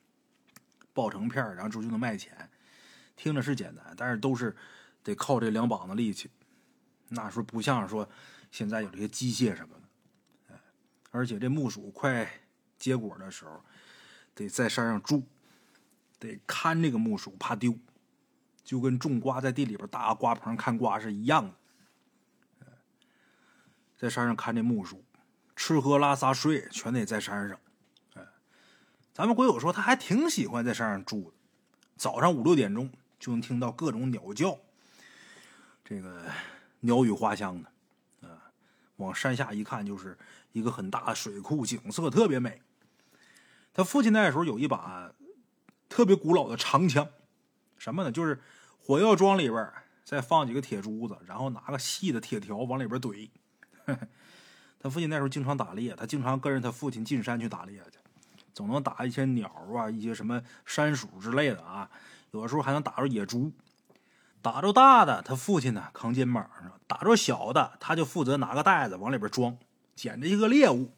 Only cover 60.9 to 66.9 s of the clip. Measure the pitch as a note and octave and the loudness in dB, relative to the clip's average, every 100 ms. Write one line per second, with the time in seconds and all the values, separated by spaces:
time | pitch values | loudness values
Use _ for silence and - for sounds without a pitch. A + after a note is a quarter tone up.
60.9 | C#3 A2 F#2+ G#2+ C3 D3 F#2 E2 G2 F#2 | 0 -4 -10 -2 2 2 0 -6 -12 -12
61.9 | - - - _ G#2+ A#2 D3 C3+ C#3+ C#3 | -16 -20 -20 _ -10 -4 -2 0 -2 -2
62.9 | - C#3 A2+ G2 A#2+ D3+ - _ _ _ | -2 -2 -2 -2 -2 -4 -6 _ _ _
63.9 | _ _ _ _ _ A#2 A#2+ F#3+ G#3 C4+ | _ _ _ _ _ -4 0 4 10 12
64.9 | B3 E3 G2 - C3 - F#3 B2+ G#2 - | 12 8 4 -2 -4 2 2 2 -2 -6
65.9 | - A#2 B2 B2 A#2 - - F2 - - | -6 -2 0 2 0 -4 -12 -18 -16 -8